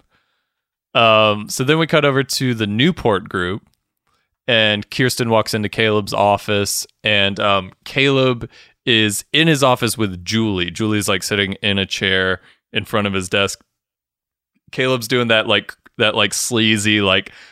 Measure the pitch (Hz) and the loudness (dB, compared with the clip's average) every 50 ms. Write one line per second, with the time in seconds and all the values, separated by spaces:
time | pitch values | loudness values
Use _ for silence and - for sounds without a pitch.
0 | _ _ _ _ _ _ _ _ _ _ _ _ _ _ _ _ _ _ - 131 | _ _ _ _ _ _ _ _ _ _ _ _ _ _ _ _ _ _ 2 4
1 | 117 113 110 110 110 107 104 104 104 - - - 131 131 156 160 165 143 - 151 | 4 6 6 6 4 4 2 0 -4 -8 -6 -4 0 0 2 0 0 0 0 2
2 | 147 143 135 135 135 - - - 135 127 120 110 110 101 101 110 135 180 175 - | 2 2 2 0 -2 -2 -4 -4 -2 -2 -2 -2 -2 -2 0 2 2 0 0 0
3 | - 120 101 92 101 98 - - 90 90 98 123 - _ _ _ _ _ _ _ | 0 0 0 0 -2 -6 -6 -4 -4 -4 -6 -8 -10 _ _ _ _ _ _ _
4 | _ _ _ _ _ _ _ _ _ - 117 113 110 107 104 104 101 - - - | _ _ _ _ _ _ _ _ _ 0 2 2 2 2 0 -2 -4 -6 -2 0
5 | 135 123 - - 127 113 113 110 107 - - 110 104 98 - - 113 110 107 107 | 0 0 0 -2 -2 0 2 2 0 0 -2 -4 -4 -4 -2 0 0 0 0 0
6 | 101 101 107 104 101 104 101 98 - - 104 101 101 - - - - - _ _ | -2 -2 -2 0 2 2 2 0 0 -2 -2 -2 -2 -2 -4 -6 -8 -10 _ _
7 | - 107 107 101 98 98 101 107 107 104 101 98 92 95 - _ - - - 139 | -4 0 0 2 2 0 -2 -2 0 0 0 0 -2 -6 -12 _ -14 -8 -4 0
8 | 135 139 139 135 131 127 127 120 117 - _ - - _ _ _ - 131 117 110 | 0 2 2 2 2 0 0 -4 -6 -14 _ -20 -20 _ _ _ -4 0 2 2
9 | 110 107 98 - - _ - 147 160 165 156 135 139 127 123 - 123 113 - 110 | 2 0 0 -4 -6 _ 0 2 2 2 2 2 4 2 2 2 0 -2 -2 -2
10 | 110 98 90 90 90 92 107 113 110 107 98 90 87 87 85 - 110 107 107 104 | -4 -4 -4 -6 -8 -4 -2 0 0 0 0 -2 -4 -4 -4 -4 -2 -2 -2 -2
11 | 98 - 98 92 - - 107 101 101 95 98 - - 104 98 98 95 - - - | 0 0 -2 -2 -2 -2 -2 0 0 -2 -2 -4 -2 -2 0 0 -2 -4 -4 -4
12 | 107 95 95 95 92 92 92 - _ - _ _ _ _ - 110 98 - - 110 | -2 0 0 0 0 0 -2 -4 _ -16 _ _ _ _ -8 -8 -6 -4 -2 -2
13 | 101 101 95 95 92 92 - 101 98 95 - - _ _ _ _ _ _ _ _ | -2 -2 -2 -4 -4 -2 -2 0 0 -2 -4 -8 _ _ _ _ _ _ _ _
14 | _ _ _ _ _ _ _ _ _ _ _ _ _ _ - - 131 131 131 123 | _ _ _ _ _ _ _ _ _ _ _ _ _ _ -4 -2 0 0 0 0
15 | 113 107 131 123 120 117 113 110 104 110 104 101 101 - - _ _ - _ - | -2 -2 0 0 2 2 2 2 2 2 0 0 -2 -4 -12 _ _ -12 _ 0
16 | 113 107 - 110 104 104 - - - - 123 113 110 110 110 104 101 107 107 107 | 0 0 2 2 0 0 0 -4 -4 -2 0 2 2 2 2 2 2 2 2 2
17 | 101 95 92 98 98 - - - - - | 2 2 2 2 0 -4 -12 -20 -20 -20